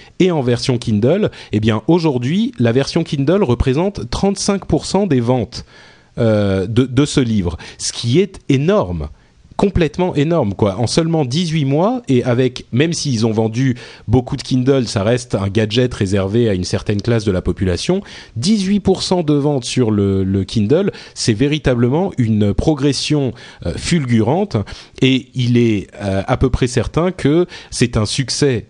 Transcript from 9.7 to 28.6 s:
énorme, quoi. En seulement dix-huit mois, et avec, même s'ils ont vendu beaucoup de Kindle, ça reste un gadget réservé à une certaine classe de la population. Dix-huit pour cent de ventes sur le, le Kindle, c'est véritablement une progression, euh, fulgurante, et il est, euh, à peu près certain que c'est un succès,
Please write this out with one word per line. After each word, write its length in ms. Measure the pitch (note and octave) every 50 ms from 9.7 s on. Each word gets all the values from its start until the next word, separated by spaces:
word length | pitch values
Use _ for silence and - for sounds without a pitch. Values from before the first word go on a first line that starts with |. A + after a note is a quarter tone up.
| - - E3 C#3+ - F3 F3+ F3+ -
énorme, 380 | C#3+ C#3 E3 E3+ D#3+ B2 G2+ F#2+
quoi. 240 | - A2 G2+ F#2 G#2+
En 60 | A#2+
seulement 380 | G#2+ - E3+ E3 E3 E3 D#3+ C#3+
dix-huit 400 | A#2+ B2+ E3+ F#3 D#3+ D#3 D#3+ C#3
mois, 360 | C3+ C#3 D3+ F3+ A3 C4 B3 - -
et 160 | C3+ A#2+ -
avec, 400 | B2+ A#2+ B2 C3 B2 B2 - - -
même 220 | A2+ B2 D#3 F3 D#3+
s'ils 320 | - - C#3+ B2 G#2 A2+
ont 60 | A2+
vendu 440 | G#2 A2 A2+ A2 G#2+ B2 C3+ C3 A#2+ B2 - - - - - -
beaucoup 280 | - C3 B2+ - D3
de 60 | B2+
Kindle, 460 | - - C3 B2+ B2 C3 C#3 C3+ A#2+ G2+
ça 160 | - G#2+ F#2+
reste 300 | A2 B2 B2+ B2 - -
un 140 | G#2 G2 G2
gadget 440 | F#2+ A2 A2 G#2+ G#2 B2+ B2+ B2
réservé 560 | B2+ - G#2+ F#2 G2+ G2 F#2+ F#2+ G#2 A#2+ A#2+ A2
à 60 | G2
une 100 | F#2 F#2
certaine 380 | - - G2 - - G#2+ G2+
classe 220 | - A2+ A#2 A2+ G2+
de 60 | G#2+
la 120 | F#2 F2+
population. 580 | - F#2 F2 - F#2+ F#2 F2 - - - F3+ G3 G3+ - - - - - -
Dix-huit 460 | A2 B2 F#3+ A3+ G#3 F#3 F#3+ G#3 G3+
pour 220 | - G3 F#3 -
cent 200 | - - F#3+ F3+
de 120 | D#3+ D3 D3+
ventes 320 | C#3+ C#3 D3 D3 C3+ -
sur 240 | - - B2+ B2 A2
le, 340 | G#2+ G2+ G2+ G2 G2 F#2+ F#2+
le 180 | F#2+ G2 G2 F#2
Kindle, 460 | - - A#2 G2+ G#2 C#3+ F3 A3 E3+ - - - - -
c'est 200 | - - B2 A2
véritablement 800 | G2+ C3+ D3 D3+ D3+ - C#3+ B2+ A#2 A#2+ A#2+ C3+ E3 F#3+ F#3 -
une 380 | - A#2 A2 A2 G#2 G#2 G2+ G2
progression, 800 | - - D#3+ D#3 C3+ C#3 D3 C3+ - - - D3+ D3 C3+ A#2+ B2 - - - - - -
euh, 80 | - -
fulgurante, 800 | - - - F3 E3+ C3+ A#2+ A#2+ A2 G#2+ A2+ D3 F#3 G#3+ G3+ - G#2+ G2 - - - - - - -
et 260 | C3+ C3 C3 B2 A#2+ - -
il 240 | B2+ B2 A#2+ B2 A#2+
est, 280 | A#2+ A2+ G#2+ G2 - - - -
euh, 220 | G2+ G2 F#2+ F#2+ -
à 120 | - C3 -
peu 100 | - C3
près 180 | - - C3+
certain 460 | B2 - A#2+ G#2 - - D3+ E3+ F#3
que 340 | F#3 - - C3+ D3+ F3+ F3+ - - - - -
c'est 280 | - - B2+ A#2+ A#2 A#2
un 80 | G#2
succès, 600 | - - - C3 A#2+ - - D3 C#3 B2 G2+